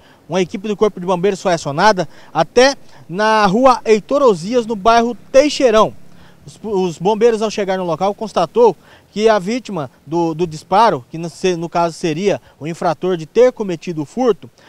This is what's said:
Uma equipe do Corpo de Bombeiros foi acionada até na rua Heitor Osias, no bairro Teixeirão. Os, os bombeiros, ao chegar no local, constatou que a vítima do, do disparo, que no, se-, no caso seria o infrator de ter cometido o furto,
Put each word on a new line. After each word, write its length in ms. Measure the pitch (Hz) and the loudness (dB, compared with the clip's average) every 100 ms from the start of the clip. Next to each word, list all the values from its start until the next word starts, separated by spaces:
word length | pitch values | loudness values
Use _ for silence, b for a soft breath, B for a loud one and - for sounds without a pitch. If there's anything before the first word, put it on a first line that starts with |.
| b b - | b b -6
Uma 140 | 180 | -4
equipe 260 | 180 208 214 | -4 -6 -8
do 80 | 202 | -2
Corpo 240 | 214 185 | -2 -2
de 60 | 175 | -4
Bombeiros 360 | 175 196 190 | -2 -2 -2
foi 120 | 196 | -2
acionada 560 | 170 147 143 214 180 151 B B | -2 -2 2 2 2 -4 B B
até 420 | 160 165 247 269 269 b b - | -4 0 2 2 0 b b -10
na 380 | 180 214 214 202 | -2 0 2 2
rua 340 | 214 262 233 226 | 4 4 4 2
Heitor 360 | 220 - 277 | 0 0 2
Osias, 440 | 262 170 190 247 220 | 2 2 -2 -4 -2
no 100 | 214 | -2
bairro 400 | 220 233 240 226 - | 2 2 2 -4 2
Teixeirão. 640 | 262 294 - 254 220 165 - - b b b - | 4 4 2 2 4 2 -2 -20 b b b -20
Os, 140 | - | -16
os 360 | 214 190 180 156 | -6 -2 -2 -2
bombeiros, 440 | 185 214 233 214 | -2 2 2 2
ao 80 | 220 | -2
chegar 280 | 220 190 185 | -4 -4 -4
no 80 | 175 | -4
local, 280 | 156 190 | -2 -2
constatou 600 | 202 220 202 165 220 233 151 b b _ | -4 -4 -2 0 4 2 2 b b _
que 160 | 202 220 | 0 2
a 80 | 208 | 2
vítima 540 | 180 247 214 180 131 _ 139 | 0 -6 -6 -8 -10 _ -6
do, 280 | 170 165 | -2 -2
do 120 | 156 175 | -2 -6
disparo, 600 | 151 - 190 226 143 - | -8 -2 2 2 0 -6
que 100 | 160 | -12
no, 100 | 170 | -12
se-, 260 | - 190 170 | -6 -4 -4
no 140 | 170 | -4
caso 240 | 175 170 | -4 -4
seria 480 | 156 170 151 202 135 b - | -4 -6 -2 -2 -2 b -14
o 80 | 156 | -12
infrator 480 | 165 175 151 185 175 | -6 -4 -2 -4 -6
de 120 | 156 | -2
ter 260 | 220 254 | 2 2
cometido 480 | - 196 165 180 160 | 2 -6 -8 -8 -8
o 40 | 139 | -8
furto, 440 | 233 247 170 117 b | -2 -2 -2 -8 b